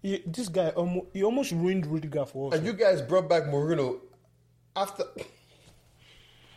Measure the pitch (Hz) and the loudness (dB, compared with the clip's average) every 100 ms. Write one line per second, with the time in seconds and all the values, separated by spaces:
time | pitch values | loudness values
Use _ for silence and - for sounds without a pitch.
0 | 196 196 175 165 220 175 165 170 175 180 | -2 -4 -4 -6 -4 0 0 0 0 -2
1 | - 196 202 254 269 170 180 190 151 160 | -4 0 0 2 0 0 2 2 0 -2
2 | 151 147 135 131 139 156 180 196 214 185 | -2 -4 -4 -4 -2 0 -2 2 4 4
3 | 117 185 185 170 147 143 151 165 131 123 | 2 0 4 2 2 0 2 2 0 -2
4 | - - _ _ _ _ _ - 196 - | -10 -20 _ _ _ _ _ -4 -4 -4
5 | - - - - _ - - - _ _ | -8 -6 -16 -16 _ -20 -20 -20 _ _
6 | - - - - - | -20 -20 -20 -20 -20